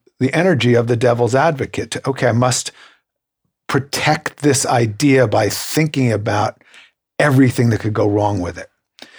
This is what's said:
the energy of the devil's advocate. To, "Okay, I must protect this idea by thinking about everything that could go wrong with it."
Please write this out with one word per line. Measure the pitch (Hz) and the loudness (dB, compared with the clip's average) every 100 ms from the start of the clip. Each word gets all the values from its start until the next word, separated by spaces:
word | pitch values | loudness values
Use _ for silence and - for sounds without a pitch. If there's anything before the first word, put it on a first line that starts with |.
| _ - | _ -4
the | 127 | -2
energy | 160 185 139 123 | 0 0 2 2
of | 117 117 | 2 2
the | 120 | 0
devil's | 123 117 120 | 0 2 0
advocate. | 131 160 139 101 - - | 2 0 -2 -6 -8 -8
To, | - 135 | -8 -6
"Okay, | 131 123 | -2 0
I | |
must | 113 127 127 - - - _ _ _ _ _ _ _ - | 2 0 -2 -6 -14 -20 _ _ _ _ _ _ _ -4
protect | 139 135 - 151 156 - - | -4 -4 -4 -2 -2 -6 -4
this | 147 131 | 0 0
idea | - 123 117 104 143 135 110 | 0 0 0 0 2 4 4
by | 107 104 | 2 -2
thinking | - - 156 156 143 127 | -4 -4 -2 0 0 0
about | 104 107 104 104 - _ - - _ _ - | 0 -2 -2 -4 -6 _ -20 -20 _ _ -2
everything | 147 131 131 131 117 | 2 4 4 4 0
that | 107 | 0
could | 110 | -2
go | 107 104 | 0 0
wrong | 104 104 101 | 2 0 -2
with | 85 - | -6 -10
it." | - _ _ - - | -16 _ _ -20 -20